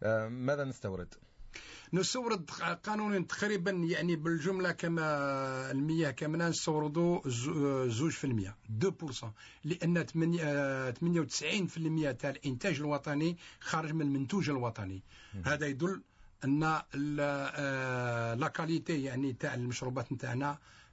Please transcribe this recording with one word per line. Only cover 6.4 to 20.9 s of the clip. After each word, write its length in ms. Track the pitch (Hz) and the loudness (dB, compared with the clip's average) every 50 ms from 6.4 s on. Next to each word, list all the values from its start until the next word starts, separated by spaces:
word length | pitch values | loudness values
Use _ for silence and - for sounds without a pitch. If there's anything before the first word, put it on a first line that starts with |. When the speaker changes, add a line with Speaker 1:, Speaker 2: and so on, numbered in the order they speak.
| 170 170 | 2 2
Speaker 2:
نستوردوا 720 | 160 - - - 156 151 151 151 147 165 170 175 175 - - | 2 0 0 0 2 2 2 0 2 2 4 4 4 2 2
ز-، 240 | 139 123 117 120 147 | 0 -2 0 0 0
آه، 380 | 170 156 143 139 139 131 131 127 | 2 2 2 4 4 4 2 2
زوج 240 | 113 110 147 165 | 2 2 2 0
في 120 | - - - | 0 0 0
المية، 320 | 139 123 110 98 98 104 - - 107 | 0 2 2 0 -2 -6 -10 -10 -6
دو 220 | 110 107 131 190 | -2 2 2 2
بورسون، 400 | 180 - 165 151 120 - - 110 107 - - - - - - | 2 0 -4 -6 -6 -6 -8 -10 -10 -12 -16 -20 -18 -10 -4
لأن 420 | 151 180 175 - 170 175 175 151 | -4 -2 0 2 2 4 2 2
تمني-، 340 | - - 165 165 165 170 175 | 0 0 2 2 4 4 2
آه، 500 | 160 147 143 143 143 135 135 131 131 127 | 2 2 2 2 2 2 0 0 0 -2
ثمانية 280 | 120 - 165 170 175 170 | -2 0 0 2 4 2
وتسعين 480 | 151 120 - - 147 151 180 214 185 165 | 2 0 -2 -2 -2 0 0 0 0 -2
في 100 | - 165 | -2 -2
المية 340 | 160 156 160 160 156 143 | -2 0 2 2 2 0
تاع 180 | 127 117 - 143 | 0 -2 -2 -4
الإنتاج 500 | 135 - - 143 127 123 - 202 165 135 | -4 -4 -4 -4 -2 0 0 0 0 0
الوطني 580 | 147 147 147 143 - 151 147 143 156 170 175 170 - - - - | 0 0 0 -2 -2 -2 0 0 2 0 0 -2 -6 -16 -18 -12
خارج 340 | - - - 160 160 156 151 | -6 -2 0 0 0 0 0
من 80 | 160 | 2
المنتوج 480 | 147 143 139 139 139 120 196 202 151 135 | 2 2 2 2 2 2 2 2 2 2
الوطني. 540 | 147 131 123 117 110 - 101 95 95 95 - - - - - - - | 2 0 0 -2 -2 -4 -6 -6 -8 -8 -12 -14 -20 -20 -18 -12 -10
Speaker 1:
مم. 80 | 98 87 | -4 0
Speaker 2:
هذا 220 | 127 151 143 151 147 | 0 0 2 0 -2
يدل 340 | 139 127 160 185 190 - - - _ - - - - - - | 0 0 0 0 -2 -2 -6 -12 _ -20 -20 -20 -14 -4 0
أن 200 | 135 139 151 156 156 160 151 - - - | 2 4 4 4 4 2 2 0 -4 -4
ال-، 220 | 139 143 147 147 147 143 143 143 139 139 139 143 | -2 -2 0 0 2 2 2 2 0 -2 -2 -2
آه، 800 | 147 143 139 139 135 131 131 127 127 123 120 117 117 117 117 117 | -2 -2 0 0 0 0 0 0 0 0 0 0 0 0 0 0
لا 140 | 117 156 151 | 0 0 0
كاليتي، 560 | - - 165 156 165 156 - - 170 147 135 | 0 -2 0 0 0 0 0 0 0 0 0
يعني، 300 | 135 123 127 139 135 123 | -2 -2 -2 0 -2 -2
تاع 200 | - - 147 120 | -2 -2 -2 -2
المشروبات 580 | 123 123 123 117 - - 127 127 127 117 - | -2 -2 -4 -4 -4 -4 -4 -4 -4 -4 -4
نتاعنا 460 | 120 117 - 123 120 127 139 147 147 147 - - - - - - | -4 -4 -4 -4 -2 -2 -2 -2 -2 -4 -8 -16 -20 -20 -20 -18